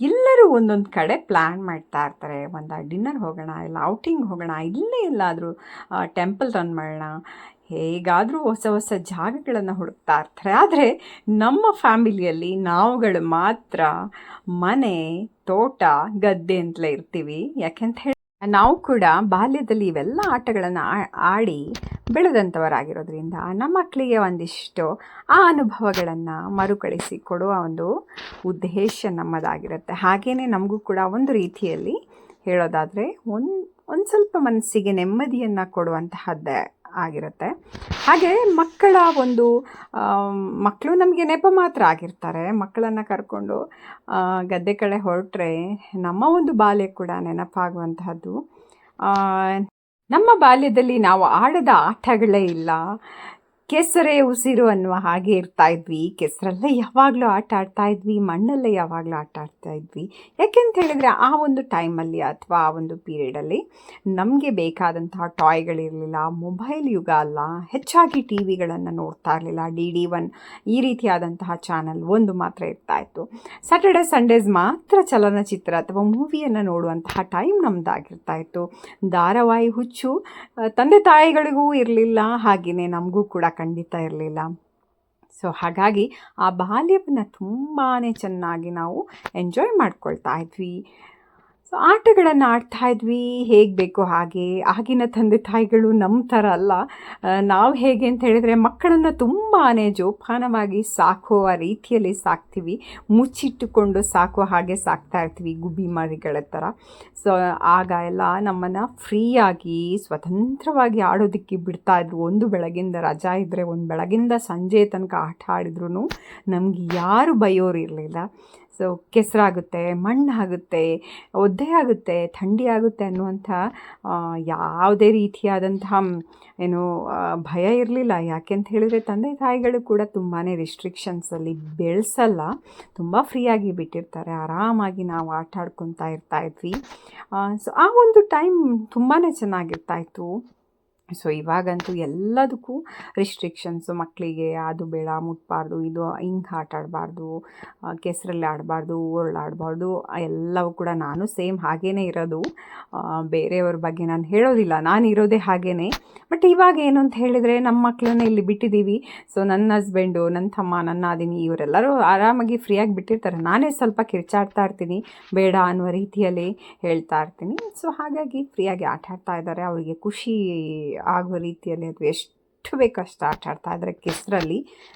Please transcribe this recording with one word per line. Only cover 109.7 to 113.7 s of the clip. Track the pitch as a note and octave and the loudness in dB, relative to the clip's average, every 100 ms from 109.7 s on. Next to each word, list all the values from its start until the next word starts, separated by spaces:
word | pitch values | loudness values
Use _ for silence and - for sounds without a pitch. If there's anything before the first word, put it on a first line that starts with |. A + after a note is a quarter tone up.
| E3 E3+ G3 - | -6 -4 -6 -6
ಸ್ವತಂತ್ರವಾಗಿ | D3+ E3+ F#3 B3 C4+ D#4+ C#4+ B3 A3 | -8 -4 -2 -2 -2 -2 0 2 2
ಆಡೋದಿಕ್ಕೆ | F#3 F#3+ G#3 G3+ - F#3+ | 0 2 0 -2 -6 -8
ಬಿಡ್ತಾ | F3 E3+ - F3+ | -6 -6 2 2
ಇದ್ರು. | E3 E3+ | 0 -4
ಒಂದು | E3 G3+ A3+ | -2 0 0
ಬೆಳಗಿಂದ | F#3+ E3 E3+ F#3 F3 | 0 -4 -4 -6 -4
ರಜಾ | D#3+ D#3 F#3 | -4 -2 -2
ಇದ್ರೆ | F#3 F#3 F3+ | -2 -2 -4
ಒಂದ್ | F3 | -4